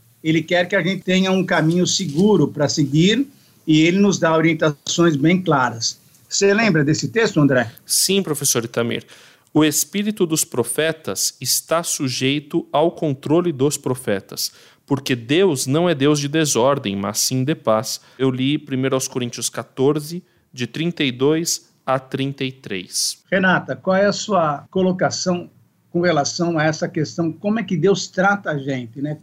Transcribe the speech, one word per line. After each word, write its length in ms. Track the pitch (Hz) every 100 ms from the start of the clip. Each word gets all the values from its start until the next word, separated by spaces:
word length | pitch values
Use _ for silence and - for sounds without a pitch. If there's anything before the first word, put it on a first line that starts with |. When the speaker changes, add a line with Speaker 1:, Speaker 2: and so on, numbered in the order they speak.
| _ _
Speaker 1:
Ele 180 | 160 160
quer 260 | 160 175 180
que 80 | 202
a 60 |
gente 220 | 175 196
tenha 280 | 190 185 190
um 140 | 190 180
caminho 400 | 170 156 175 175
seguro 640 | - 170 143 208 190 143
pra 200 | 143 143
seguir 580 | - 139 147 185 226 277 - _ _ -
e 140 | 156
ele 180 | 165 190
nos 180 | 202 147
dá 160 | 165 160
orientações 800 | 160 160 156 147 - - 170 143
bem 260 | 151 185
claras. 580 | 185 143 123 113 - - _ _ -
Você 260 | - 196
lembra 300 | 202 226 160
desse 260 | 143 151 147
texto, 300 | 226 220 160
André? 320 | 143 127 117 - -
Speaker 2:
Sim, 360 | - - 196
professor 400 | 180 147 135 123
Itamir. 420 | 113 - 117 110 - - - _ _
"O 100 | 151
espírito 640 | 156 147 - 196 208 214 175
dos 180 | 156
profetas 920 | - - - - 160 160 - 95 - -
está 420 | 131 - - 165
sujeito 840 | 170 - 139 120 131 143 147 170 -
ao 200 | 143 165
controle 600 | 170 160 131 - 165 175
dos 260 | 135 143 -
profetas, 760 | 139 127 - 98 - - - - - _ -
porque 300 | 139 - 127
Deus 500 | 117 160 196 139 131
não 220 | 147 175
é 60 | 147
Deus 240 | 143 147
de 80 | 143
desordem, 680 | 160 156 117 127 139 104 98
mas 240 | 98 104
sim 240 | - 131
de 120 | 131 156
paz." 460 | - 110 120 - _ -
Eu 100 | 131
li 280 | 127 131 151
primeiro 380 | - 131 131 131
aos 120 | 131
Coríntios 420 | 127 120 - 113
quatorze, 720 | - - - 135 151 147 175 - _ _
de 140 | 123 120
trinta 360 | 143 170 170
e 80 | 143
dois 580 | 120 139 160 170 - _ _ -
a 140 | 135
trinta 440 | - 131 135 139
e 80 | 131
três. 720 | 131 - 98 90 - - - -
Speaker 1:
Renata, 440 | 190 185 170 - 127
qual 200 | 185 190
é 100 | 202
a 40 |
sua 540 | 202 - 190 156 143 -
colocação 800 | 190 185 180 147 - 185 175 170 _ _ _ _
com 100 | 175
relação 560 | 175 156 135 - 170 160
a 60 | 156
essa 240 | 156 160
questão? 420 | 165 151 - 165
Como 280 | - 202 220
é 40 |
que 140 | - 175
Deus 300 | 185 190 -
trata 420 | - 190 196 190
a 60 | 147
gente, 440 | 135 131 117 113
né? 160 | 147 151